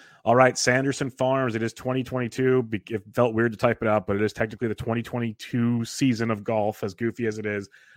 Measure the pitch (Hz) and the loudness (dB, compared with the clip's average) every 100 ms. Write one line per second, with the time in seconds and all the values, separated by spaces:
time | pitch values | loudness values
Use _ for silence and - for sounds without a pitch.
0 | - - 110 123 127 - - 127 139 135 | -20 -4 2 6 6 4 2 2 0 -2
1 | 139 - 131 135 127 110 113 - 127 131 | -6 -2 0 0 0 -2 -4 -6 -4 -4
2 | 127 127 120 - 131 127 113 107 - 110 | -4 -4 -4 0 2 2 2 -4 -6 -8
3 | 104 - 120 110 117 104 123 113 113 107 | -4 0 2 2 0 2 0 2 2 0
4 | 95 101 107 - 110 104 117 104 117 117 | 0 0 0 0 -4 -4 -4 -4 -4 -4
5 | 113 123 117 110 - 123 117 120 113 - | -4 -4 -4 -6 -6 0 2 0 -2 0
6 | 135 113 117 104 104 110 104 - 107 92 | 2 2 0 -2 -2 0 0 -2 -8 -4
7 | 117 107 113 107 107 104 101 - _ | -4 -2 -4 -4 -4 -4 -6 -14 _